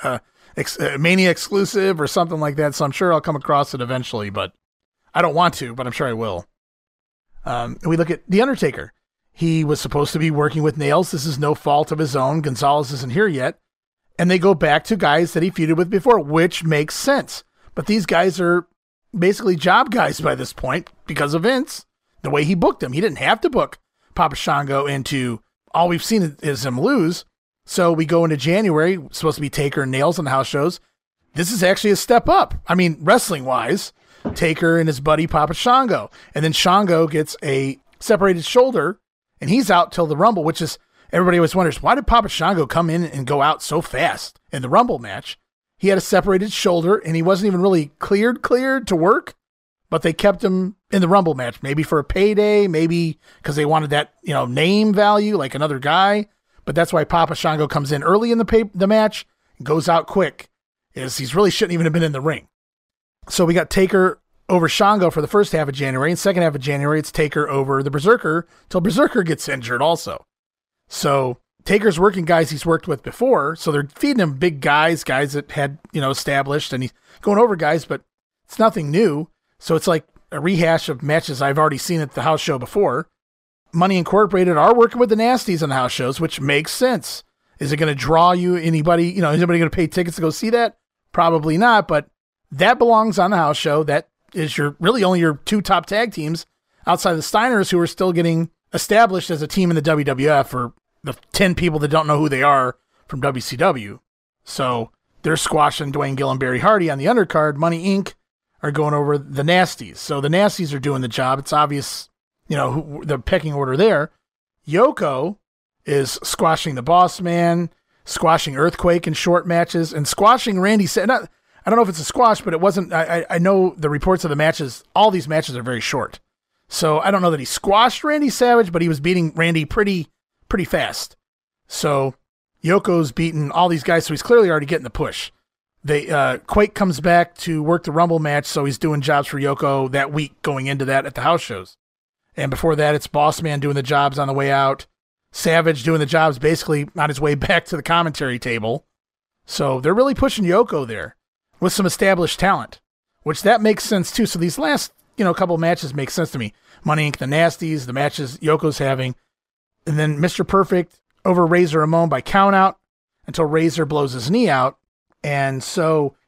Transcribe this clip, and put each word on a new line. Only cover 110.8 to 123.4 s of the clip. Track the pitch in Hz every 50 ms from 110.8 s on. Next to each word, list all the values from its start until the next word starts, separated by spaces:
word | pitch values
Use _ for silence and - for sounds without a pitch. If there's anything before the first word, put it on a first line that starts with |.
| 127 147 139 135 127
the | 120
job. | - 139 131 127 135 139
It's | 135 - 156
obvious, | 151 151 143 147 139 - - - - - - _ _ _ _ _ _ _ -
you | 156
know, | 143 135 127 123
who, | 156 151 151 143 156 -
the | 151 143 127
pecking | - - 190 175 151 156 143
order | 143 143 127 131
there. | 143 208 226 185 143 151 - - _ _ _ _ _ _ _ _ _ _
Yoko | 147 151 190 247 302 - - 196 147 135 127 147 180 208 - _ _ _ _ _ _ _ _ _
is | - 143 139 135 127 - - -
squashing | - - - - 160 160 - - 160 135
the | 123 117
Boss | 143 170 180 180 175 - -
Man, | 180 170 170 175 170 170 170 175 175 165 - _ _ _ _ _ _
squashing | - - - 180 160 165 156 - 151 135
Earthquake | 135 156 175 - - - 175 170 175 170
in | 165 156
short | - - 180 175 175 -
matches, | 175 170 170 170 - - 175 165 156 -
and | 151 143
squashing | - - - 202 208 254 247 - 240 196 185
Randy | 185 202 220 214 190
Sa-, | 147 - 214 185
not, | 226 262 214 190 - _ _ _ _ _ _ _
I | 185
don't | 220
know | 233 226
if | 190
it's | 170 156
a | 147
squash, | - - 285 247 226 208 -
but | - 185 165
it | 160
wasn't, | 180 202 160 196 180 175 175
I, | 160 160 160 170 170
I, | - -
I | 170
know | 175